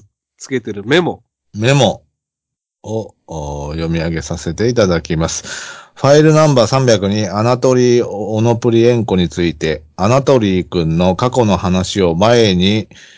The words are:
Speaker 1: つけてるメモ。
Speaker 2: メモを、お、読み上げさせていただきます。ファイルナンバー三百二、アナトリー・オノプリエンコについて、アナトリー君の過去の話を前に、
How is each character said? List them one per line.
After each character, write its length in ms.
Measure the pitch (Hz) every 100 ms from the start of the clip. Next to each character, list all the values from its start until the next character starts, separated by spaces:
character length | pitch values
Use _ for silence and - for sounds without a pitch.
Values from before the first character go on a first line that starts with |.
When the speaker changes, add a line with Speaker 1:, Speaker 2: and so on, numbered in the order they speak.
| 104 _ _ _
Speaker 1:
つ 80 | -
け 120 | 131
て 140 | 117
る 100 | 101
メ 180 | 104 165
モ。 200 | 156 90 _ _ _
Speaker 2:
メ 220 | 104 120 139
モ 280 | 110 - _ _ _ _ _ _ _ _
を、 320 | 101 110 101 _ -
お、 460 | 80 73 73 73
読 140 | 80 82
み 120 | 82
上 100 | 82
げ 140 | 80
さ 160 | - 85
せ 160 | 85 82
て 140 | 113
い 40 |
た 140 | 120 95
だ 140 | 85
き 160 | - 80
ま 120 | 82
す。 140 | - - - - - -
フ 140 | - 135
ァ 120 | 147
イ 40 |
ル 100 | 156
ナ 140 | 156 156
ン 80 | 131
バ 80 |
ー 40 | 110
三 200 | 135 127
百 200 | 104 98
二、 200 | 104 98
ア 160 | 101
ナ 160 | 117 127
ト 160 | 131 127
リ 240 | 123 120
ー・ 80 | -
オ 340 | 98 101 110
ノ 140 | 117 113
プ 160 | 123
リ 140 | 113 117
エ 100 | 120
ン 100 | 104
コ 120 | 92
に 120 | 85
つ 140 | -
い 100 | 85
て、 300 | 76 80 76 - -
ア 100 | 101
ナ 160 | 135
ト 160 | 135 131
リ 240 | 104 92
ー 40 | 82
君 300 | 90 80 82
の 180 | 90 90
過 140 | 123
去 160 | 131 107
の 120 | 90
話 440 | 92 92 95 104
を 140 | 90 82
前 400 | 107 120 107 90
に、 340 | 95 107 95 - -